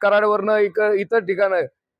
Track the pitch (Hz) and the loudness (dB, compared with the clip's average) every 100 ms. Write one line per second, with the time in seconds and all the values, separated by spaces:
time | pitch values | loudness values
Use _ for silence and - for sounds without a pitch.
0 | 202 208 214 208 202 214 202 180 214 202 | 0 2 2 0 0 0 0 0 0 0
1 | 196 233 185 185 196 185 135 _ _ _ | -2 -2 -2 -2 0 0 -4 _ _ _